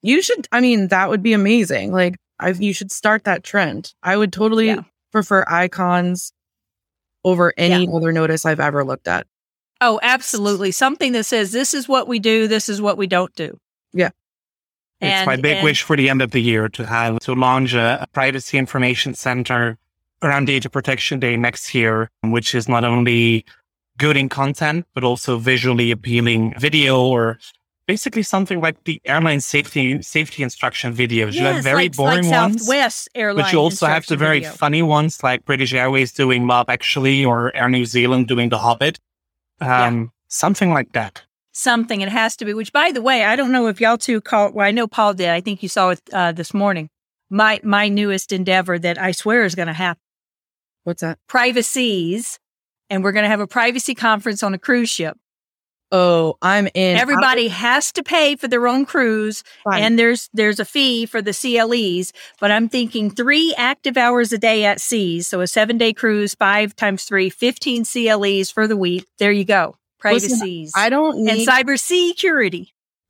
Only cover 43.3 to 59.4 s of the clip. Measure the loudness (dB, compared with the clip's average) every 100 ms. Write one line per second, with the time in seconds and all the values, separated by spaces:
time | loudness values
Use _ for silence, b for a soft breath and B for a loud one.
43.3 | 0 2 2 0 2 2 2 0 -2 0
44.3 | 0 2 2 0 0 -2 0 0 2 0
45.3 | -2 -2 -6 -6 0 0 0 _ -2 -2
46.3 | -2 -6 -2 0 -2 -6 _ _ _ _
47.3 | 2 2 2 0 2 2 0 0 -2 -4
48.3 | -4 2 2 2 -2 -2 -2 -4 -2 0
49.3 | 2 2 -2 -6 -2 -4 -4 _ _ _
50.3 | _ _ _ _ _ -8 -6 -6 -8 _
51.3 | 0 2 0 -2 -2 -2 -2 -2 -4 -8
52.3 | -14 _ _ _ _ _ -2 0 0 0
53.3 | 0 -2 0 0 0 -6 -2 0 0 -2
54.3 | -4 -4 -4 0 0 0 -2 -6 -8 _
55.3 | _ _ _ _ _ _ 2 4 4 2
56.3 | 0 0 2 0 0 2 2 2 2 2
57.3 | 2 0 -2 0 0 0 -6 -2 2 2
58.3 | 0 -2 0 2 0 0 0 0 0 -2
59.3 | -6